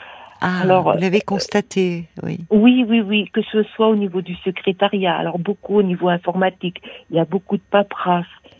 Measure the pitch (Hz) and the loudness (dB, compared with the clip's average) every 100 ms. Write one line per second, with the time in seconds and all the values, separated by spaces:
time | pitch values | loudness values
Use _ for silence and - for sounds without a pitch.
0 | - - - - 175 180 190 185 156 107 | -20 -20 -20 -6 -4 0 2 4 4 2
1 | 185 196 - 196 - 208 - - 185 170 | 2 0 0 -4 -2 -2 -2 0 -2 -2
2 | 170 - 170 170 170 208 233 254 226 233 | -8 -10 -8 -8 0 4 6 4 2 2
3 | 196 214 185 - 208 214 208 - 220 214 | 2 0 -2 -4 -2 0 -2 0 2 2
4 | 202 175 180 180 190 185 - 185 202 208 | 0 -4 -6 -6 -6 -4 -4 0 0 0
5 | 185 156 165 170 170 208 - 202 190 175 | 0 0 -2 -4 -4 -6 0 2 2 0
6 | 180 175 175 180 185 185 185 - - - | 0 0 -2 0 -2 -2 -8 -10 -16 -20
7 | - 165 160 185 - 202 - 202 202 - | -4 -2 0 -2 -4 -8 0 0 0 -2
8 | - 175 175 - - _ | -2 -2 -2 -12 -20 _